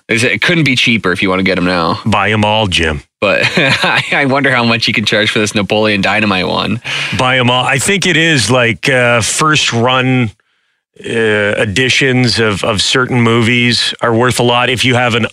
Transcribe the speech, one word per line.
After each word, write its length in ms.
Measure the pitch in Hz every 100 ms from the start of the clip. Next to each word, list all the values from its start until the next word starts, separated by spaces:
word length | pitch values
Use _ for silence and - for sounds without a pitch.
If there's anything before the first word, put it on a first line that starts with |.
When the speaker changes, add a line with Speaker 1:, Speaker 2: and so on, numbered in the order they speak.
| -
Speaker 1:
it's, 160 | 113
it 200 | 117 95
couldn't 220 | - 170
be 120 | 135 127
cheaper 340 | - 113 92
if 120 | 85
you 80 | 95
wanna 140 | 92
get 120 | 95 90
'em 80 |
now. 340 | 90 90 85 -
Speaker 2:
Buy 260 | 107 104 98
'em 140 | 107
all, 220 | 104 110 104
Jim. 340 | 90 80 73 - -
Speaker 1:
But 180 | 101 90
<laughs> 140 | 110 -
I, 480 | 135 127 185 120 -
I 140 | 165 139
wonder 240 | 135 139
how 140 | 127
much 220 | 117 117 -
you 60 |
can 140 | 110 104
charge 240 | 107 107
for 80 | 113
this 160 | 107
Napoleon 480 | 110 98 107 107 101
Dynamite 440 | 95 104 107 92 85
one. 360 | 87 87 113 - - - -
Speaker 2:
Buy 200 | 127 127
'em 100 | 123
all. 160 | 127
I 140 | 123 135
think 280 | - 196 -
it 120 | 147
is, 320 | 165 147 -
like, 400 | 127 117 98 -
uh, 320 | 131 120 120
first 500 | 104 - 156 151 -
run, 580 | 117 123 131 127 127 113 - _ _ _ _ _ -
uh, 520 | - 117 110 107 104 104
editions 800 | 117 95 127 - 139 127 123 113
of, 260 | 110 95
of 180 | - 101
certain 400 | - 135 127 127
movies 720 | 117 117 113 120 120 113 - -
are 120 | 120
worth 260 | 113 123 117
a 20 |
lot. 260 | 120 120 123
If 160 | 123
you 100 | 131
have 200 | 120 123
an 120 | 113 110